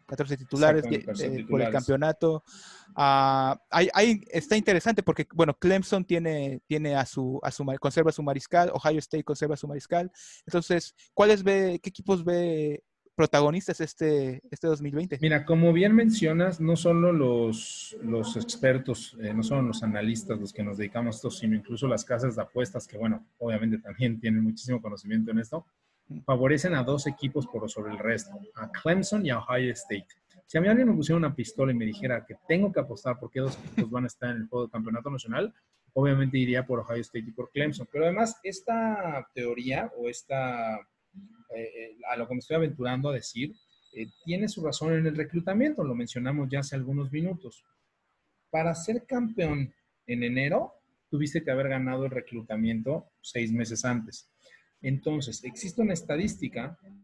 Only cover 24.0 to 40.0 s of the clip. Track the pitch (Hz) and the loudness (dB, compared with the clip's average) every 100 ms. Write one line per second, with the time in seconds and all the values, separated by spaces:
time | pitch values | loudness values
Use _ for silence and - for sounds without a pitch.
24 | 127 110 113 110 110 110 127 123 110 101 | -2 -2 0 2 2 -2 -4 -6 -6 -12
25 | 101 110 113 113 113 160 - _ _ _ | -4 -2 0 -2 -4 -10 -12 _ _ _
26 | _ 151 - 127 131 151 175 151 123 139 | _ -14 -2 2 4 2 2 0 0 0
27 | 147 143 139 147 120 110 110 110 107 104 | -2 -4 -4 -4 -6 -6 -8 -8 -8 -6
28 | 107 110 - 101 - - 110 - 160 185 | -2 -4 -4 -16 -18 -14 -12 -6 0 0
29 | 190 208 170 117 120 127 127 117 - 101 | 0 -2 0 -2 -2 -2 0 -4 -8 -8
30 | - - _ - _ 160 190 233 247 170 | -8 -20 _ -20 _ 0 4 6 6 4
31 | 143 165 151 127 113 - 135 120 110 101 | 2 2 2 -2 -6 0 0 2 -2 -4
32 | 127 117 - 107 - 170 202 180 135 110 | -4 -4 -6 -20 0 2 2 0 -4 -6
33 | 131 123 120 131 135 - - - 110 123 | -6 -6 -6 -4 -4 -4 -8 -4 -2 -2
34 | 123 - 123 117 110 123 117 113 110 117 | -4 -6 -6 -6 -4 -4 -4 -6 -4 -4
35 | 143 131 113 123 214 - _ _ _ 131 | -6 -8 -6 -4 -4 -6 _ _ _ 2
36 | 139 135 135 135 123 123 127 120 113 117 | 4 4 4 2 2 0 0 -4 -2 -6
37 | 113 117 113 113 120 143 147 143 - 147 | -6 -8 -10 -10 -8 -4 -4 -4 -8 0
38 | 165 190 226 - 190 185 - 226 226 208 | 0 2 -2 -2 -10 -10 -4 -2 -2 -2
39 | 175 143 - 127 120 120 127 143 226 120 | -4 -6 -8 -8 -6 -4 -4 -4 -4 -6